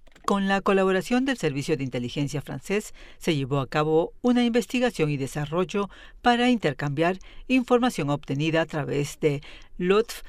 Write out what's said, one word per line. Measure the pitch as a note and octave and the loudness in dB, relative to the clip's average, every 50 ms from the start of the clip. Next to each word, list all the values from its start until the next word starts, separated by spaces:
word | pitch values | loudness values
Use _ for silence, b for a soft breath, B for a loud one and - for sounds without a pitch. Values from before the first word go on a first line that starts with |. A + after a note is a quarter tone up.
| - - - - - | -20 -20 -20 -6 -2
Con | - G3+ G3 G3 | 0 0 0 2
la | G3 G3 G3 | 0 0 0
colaboración | G3 G#3+ G3 F#3+ F#3+ F#3+ F#3 F#3+ F#3+ - B3 B3 C4 | 2 2 2 4 4 2 2 0 0 0 0 0 0
del | C4+ B3+ | 0 -2
Servicio | - - D#3 C3+ C#3+ C3 - D#3 | 0 -2 -2 -2 -2 -2 -2 -2
de | C3 C#3 | -2 -2
Inteligencia | B2+ A#2+ B2+ A#2+ A#2+ - D3+ C#3+ C3+ - C#3 | -4 -4 -6 -6 -4 -4 -2 -2 -2 -4 -6
francés, | - - D3 C#3 - - G3 G#3+ - - B B B B B | -6 -8 -10 -10 -4 -2 -2 -2 -2 -6 B B B B B
se | B - F3+ E3 | B -2 0 0
llevó | C#3 C3+ A#2+ C3 C3+ | 0 0 0 -2 -2
a | C3 | -2
cabo | - - D3+ D3+ D#3 D#3 D#3+ F3 - - - | 0 0 0 2 4 4 4 2 0 -4 0
una | - B3 B3 B3 A#3+ | 2 2 4 4 2
investigación | A#3+ A3+ B3 - - - B3 B3 A#3+ - - D#3 D3 | 2 2 0 0 0 0 0 0 0 2 0 0 0
y | D3 | 0
desarrollo | C3 C3+ B2+ - D3 D3 D3 D#3 F3 F#3 - - G3+ G3+ G3 B B B B B - | -2 -4 -6 -4 -6 -6 -2 -2 -2 -2 -2 -2 -4 -4 -4 B B B B B 0
para | - B3 A#3+ A#3 B3 B3+ | 2 2 4 4 4 2
intercambiar | B3 A3 - D#3 C3+ - C#3+ D3 C#3 C#3+ E3 F3 F#3 F#3+ B B B B B - | 2 2 0 -2 -2 -2 -4 -4 0 0 0 0 0 -2 B B B B B 0
información | B3+ C4 B3 - B3+ A#3+ B3 B3 - - D#3 C#3 | 2 2 4 4 2 4 4 0 0 -2 -2 -2
obtenida | D3 D3 - - C#3+ C#3 D#3 D#3+ D#3 D#3+ | -2 -2 -2 -4 -2 0 0 2 2 2
a | E3 | 0
través | D#3 - D3 C#3 C3+ C3+ C#3+ C#3+ D3 - - | 0 -2 -4 -4 -2 -2 -2 -2 -4 -4 0
de | - D3+ C#3+ C#3+ B B B B B B - | 0 0 0 0 B B B B B B -8
Lutf | - F3+ F3+ G3 G#3+ A3+ - - - B | -2 2 4 4 4 2 0 -6 -12 B